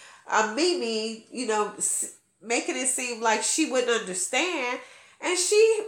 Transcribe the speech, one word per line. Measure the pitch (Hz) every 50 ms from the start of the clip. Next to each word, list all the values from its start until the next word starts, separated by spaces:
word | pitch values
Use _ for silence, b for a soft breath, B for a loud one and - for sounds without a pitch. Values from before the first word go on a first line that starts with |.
| B B B B B B
uh, | - 214 220 214 214
Mimi, | 277 339 359 339 - 240 226 226 214 220 226 220 220 - -
you | - 233 247
know, | 220 214 214 208 196 - -
s-, | - - - - - - - _ _ _ _ _
making | - 220 233 294 - 349 269
it | 254 254 247
seem | - 262 254 240 240 220
like | 233 226 214 220
she | - - - 311 311 240
wouldn't | 262 254 247 240 233 220
understand. | 202 185 180 - - - 247 262 330 370 339 285 247 247 254 262 B B B B B B B B
And | - 311 359 349
she | - - 415 427 440 440 453 - -